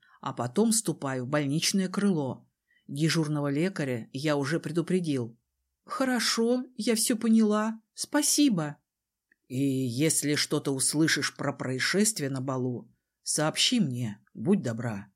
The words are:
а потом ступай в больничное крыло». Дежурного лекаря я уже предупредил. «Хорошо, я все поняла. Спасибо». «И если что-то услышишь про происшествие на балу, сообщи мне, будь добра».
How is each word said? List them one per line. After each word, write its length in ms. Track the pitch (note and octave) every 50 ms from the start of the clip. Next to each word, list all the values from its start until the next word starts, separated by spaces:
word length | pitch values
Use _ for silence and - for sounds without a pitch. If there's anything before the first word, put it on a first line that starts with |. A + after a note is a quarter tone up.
| _ _ _ _
а 120 | - C3+ B2+
потом 400 | - A#2+ A#2+ B2 G3+ A3 A#3 A3
ступай 480 | - - - D3+ - C#3+ C3+ C3 B2+
в 80 | B2 B2
больничное 600 | D3 D3+ D3 C#3 C#3 E3 - - - G3 F#3 F#3
крыло». 540 | F#3 G3+ G3+ G3+ F#3 D#3 C#3 B2+ - - - _ _ _ _ _ _ _ _
Дежурного 600 | - C#3 C#3+ D#3+ D#3+ C#3+ E3 D#3 D3 D3+ D3 C#3+ C#3+
лекаря 600 | C#3 D3 E3+ F#3+ F#3 F3 D3+ C3 B2 A#2 A2+ - -
я 240 | C3 C#3+ D#3 D3
уже 240 | C#3+ C#3 C3+ E3 D#3+
предупредил. 760 | - D#3 D#3 E3+ D#3+ E3+ F3+ F#3 F3 D#3 C#3+ B2+ A#2 A2+ - _ _ _ _ _ _ _ _ _ _
«Хорошо, 800 | - - - C4+ B3+ B3+ A#3 A3 - - A#3 A3+ A#3 B3 B3+ B3+ - -
я 180 | - G#3+ B3 A3+
все 220 | A3 - - B3
поняла. 640 | G#3 A3+ A3+ A3 A3+ A3 G#3 G#3 G#3+ G#3+ A3 A3 - - _ _
Спасибо». 800 | - - - - D4 D4 - - - D4 C#4 G#3 E3 D#3 D3 D3+ - _ _ _ _ _ _ _ _ _ _ _ _ _ -
«И 100 | B2+ B2+
если 760 | C#3+ C#3 C3 C3 C3 B2 A2+ B2+ D#3 D#3+ - - D3 C#3+ D3+
что-то 380 | C#3+ - - D#3+ D3 - C#3+ C#3
услышишь 640 | C3 C3 - - D3 D#3+ D3 - D#3 B2 - -
про 160 | - C#3 C#3+ C3
происшествие 760 | - D3+ B2+ C3 C3 C3 - - F#3+ G#3+ - - - D3 C3+
на 100 | C3+ C3
балу, 500 | B2+ C3+ C3 C3 B2 B2+ B2 A#2 - - _ _ _ _ _ _ -
сообщи 580 | - - - D3+ D#3 D3+ - - - B3+ A#3+
мне, 380 | F3+ C#3 B2 A#2+ B2 G#2+ G#2 - _ _ -
будь 300 | - A2 D3+ G#3 F3+ C3
добра». 460 | B2 A2+ A#2+ A#2+ A#2+ G#2+ G2 F#2+ - _